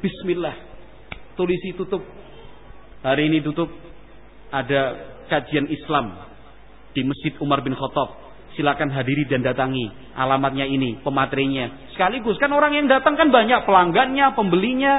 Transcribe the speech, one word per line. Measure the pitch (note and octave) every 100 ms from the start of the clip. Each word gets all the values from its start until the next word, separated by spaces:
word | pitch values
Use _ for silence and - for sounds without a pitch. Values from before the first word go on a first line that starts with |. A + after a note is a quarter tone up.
Bismillah. | G3 - F3+ F3 E3 - - - - - - - -
Tulisi | - F3+ F3+ F#3+
tutup. | F3 F#3 F#3+ - - - - - - - - - -
Hari | C3 C#3 D3+
ini | D#3+
tutup. | D3 D3+ E3 - - - - - - - -
Ada | C#3 B2 C#3 C3+ A#2+ - - -
kajian | D#3 C#3+ D3+ C#3
Islam | D3+ - D3+ A#2 F2 - - - - - - -
di | - C3
Masjid | C#3 D#3+ -
Umar | D3 C#3
bin | C3
Khattab. | C3 C3+ - C3+ - - - -
Silakan | - C#3+ C#3+ D3+
hadiri | C3+ B2+ C#3 C#3+
dan | C3
datangi. | B2 B2 C3 C3 A2+ - -
Alamatnya | - C3 C3+ C#3 C3+ C3+
ini, | C#3 C3 A2
pematerinya. | - C#3 C3+ C3+ C3+ C3+ A#2+ - - -
Sekaligus | F#3 B3 A3+ F#3+
kan | C#4
orang | C#4+ D4 D4
yang |
datang | C#4+ C4 C4+ D4+
kan | D#4+
banyak, | B3 A3 B3
pelanggannya, | - F#3+ F3+ E3+ C4 C4+ C#4 C4+
pembelinya. | G3+ F3 G#3+ B3+ C#4